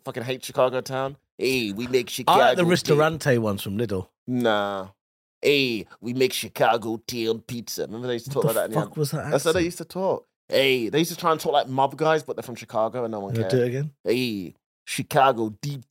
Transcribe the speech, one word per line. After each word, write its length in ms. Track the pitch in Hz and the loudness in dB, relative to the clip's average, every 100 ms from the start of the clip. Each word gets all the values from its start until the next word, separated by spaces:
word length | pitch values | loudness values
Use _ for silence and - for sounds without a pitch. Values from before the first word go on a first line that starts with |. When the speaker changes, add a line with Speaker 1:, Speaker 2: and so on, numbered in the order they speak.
| - | -10
Speaker 1:
fucking 180 | 127 | -8
hate 200 | 120 131 | -6 -6
Chicago 380 | - 131 127 127 | -4 0 2 0
Town. 360 | - 131 135 139 _ - | -4 -6 -6 -8 _ -4
Hey, 320 | 123 131 107 | 0 0 -2
we 160 | 98 123 | -4 0
make 220 | 127 117 | 0 0
Chicago 300 | - 127 185 | -2 4 6
Speaker 2:
I 60 | - | 6
like 80 | 127 | 4
the 60 | |
Speaker 1:
pi-, 60 | 170 | 4
Speaker 2:
Ristorante 680 | 175 - 151 156 160 147 123 | 2 4 4 4 2 2 2
ones 240 | 107 98 | 2 -2
from 140 | - 98 | -4 -4
Lidl. 280 | 117 95 90 _ - | -2 -4 -6 _ -6
Speaker 1:
Nah. 600 | 127 117 104 101 98 95 _ _ _ _ _ | 0 2 2 0 -4 -10 _ _ _ _ _
Hey, 460 | - 143 131 113 - - | 2 2 2 -2 -8 -10
we 120 | 113 | -6
make 200 | 127 127 | 0 0
Chicago 640 | - 110 - 123 117 110 113 - | 0 -8 2 2 2 0 -6 -6
Town 320 | 120 113 113 | -4 -2 -2
pizza. 420 | - 120 107 - 71 | -6 -12 -10 -8 -8
Remember 220 | 110 123 | -6 -6
they 60 | |
used 180 | 120 135 | -6 -4
to 60 | 139 | 0
Speaker 2:
What 60 | 113 | 2
Speaker 1:
talk 60 | |
Speaker 2:
the 60 | 110 | 0
Speaker 1:
like 100 | 92 | 0
that 20 | |
in 0 | |
the 80 | 120 | -2
Speaker 2:
fuck 100 | 156 | -4
Speaker 1:
ad-, 60 | 156 | -4
Speaker 2:
was 140 | 143 | -4
that 200 | 151 - | -4 -2
Speaker 1:
that's 120 | - | 0
how 80 | 170 | 2
they 80 | 165 | 0
Speaker 2:
accent? 60 | 170 | -2
Speaker 1:
used 120 | 170 | -4
to 60 | 165 | -10
talk. 420 | 180 190 135 - _ - | -4 -2 -2 -6 _ -2
Hey, 400 | 117 135 131 110 | 2 4 2 2
they 100 | 143 | 0
used 120 | 170 | 0
to 60 | 170 | 0
try 140 | 170 | 0
and 80 | 160 | 0
talk 140 | 175 | 2
like 140 | 143 135 | 2 2
mob 280 | 131 135 139 | 2 0 2
guys, 260 | 160 160 | 0 0
but 120 | 139 123 | -2 -8
they're 80 | |
from 120 | 117 117 | -10 -12
Chicago 480 | - 113 113 127 | -6 -2 -2 -2
and 80 | 117 | -4
no 80 | 107 | -4
one 140 | 98 113 | -4 -2
Speaker 2:
Can 80 | |
I 60 | 95 | 0
Speaker 1:
cared. 20 | |
Speaker 2:
do 100 | 127 | 0
it 40 | 123 | 0
again? 240 | 127 147 - | -2 -6 -6
Speaker 1:
Hey, 520 | - 120 123 104 85 - _ _ - | -2 0 0 -4 -8 -14 _ _ -8
Chicago 680 | - - 151 135 117 110 107 | -8 0 4 4 4 -2 -4
deep 220 | 147 143 - | -10 -10 -12